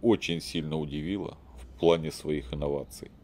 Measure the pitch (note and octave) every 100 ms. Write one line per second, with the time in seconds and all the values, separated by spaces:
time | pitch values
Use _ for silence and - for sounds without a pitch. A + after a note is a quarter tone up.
0 | A#2 G#2 - E2+ - F2 D2+ D#2 D2+ D2
1 | D2+ G2+ - - - - - - E2 E2+
2 | D#2 - D#2 D2+ C#2 D2+ C#2+ C#2+ C2 -
3 | - -